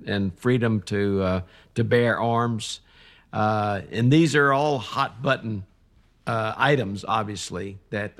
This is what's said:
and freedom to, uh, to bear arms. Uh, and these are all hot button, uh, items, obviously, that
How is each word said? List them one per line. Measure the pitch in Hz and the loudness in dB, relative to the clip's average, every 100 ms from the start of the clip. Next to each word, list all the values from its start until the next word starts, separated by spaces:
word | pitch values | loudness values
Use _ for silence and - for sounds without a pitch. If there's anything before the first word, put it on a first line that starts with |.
| - | -4
and | 101 98 - | -2 -2 -2
freedom | 123 123 117 110 | 0 2 2 0
to, | - 104 101 98 | -2 -2 0 2
uh, | 95 92 87 - _ - | 0 0 -4 -14 _ -4
to | |
bear | 110 120 120 98 | 2 2 2 0
arms. | 117 117 117 113 - - _ - - - _ | 0 0 0 -2 -6 -12 _ -20 -20 -20 _
Uh, | 107 107 107 104 101 - | -2 0 0 -2 -4 -4
and | 104 120 | 0 4
these | 156 165 | 6 6
are | 143 143 | 4 4
all | 139 151 139 | 4 2 -2
hot | 107 - 139 107 | -4 -4 -4 -2
button, | 139 131 110 104 95 _ _ _ _ _ - | -2 -2 -4 -8 -10 _ _ _ _ _ -6
uh, | 113 110 - | -4 -4 0
items, | 131 143 98 98 - | 2 2 0 -6 -2
obviously, | 110 104 101 - 90 98 98 - | -2 -2 -8 -8 -8 -10 -12 -10
that | 107 104 | -8 -8